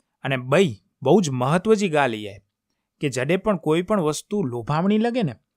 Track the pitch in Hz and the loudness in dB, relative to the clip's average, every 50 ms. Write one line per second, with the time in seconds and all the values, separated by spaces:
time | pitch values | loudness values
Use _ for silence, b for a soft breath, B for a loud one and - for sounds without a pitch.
0 | _ _ _ _ - 131 131 127 127 127 147 175 202 151 104 - _ _ _ - | _ _ _ _ -6 -4 -4 -4 -2 0 2 4 4 2 0 -6 _ _ _ -4
1 | - 127 160 220 185 147 131 123 127 135 160 185 180 214 220 202 208 185 151 147 | 2 4 4 4 4 2 -2 -2 0 0 0 0 2 2 2 2 2 0 2 2
2 | 139 127 113 107 104 101 98 101 _ _ _ _ _ _ _ _ _ _ _ - | 2 0 0 -4 -6 -10 -12 -14 _ _ _ _ _ _ _ _ _ _ _ -6
3 | 160 143 113 127 123 143 180 190 - 220 202 160 - 156 156 170 185 180 220 202 | -6 -4 -2 -2 -2 0 -2 -2 0 -2 -2 -2 0 0 0 0 0 0 0 0
4 | 160 151 147 - - - 208 208 160 127 117 120 113 107 147 156 175 196 208 214 | 0 0 -2 -4 -8 -6 -4 -4 -4 -4 -4 -6 -4 -2 -2 0 2 2 2 2
5 | 220 240 233 262 220 139 113 _ _ _ _ | 2 0 0 -2 -2 -4 -4 _ _ _ _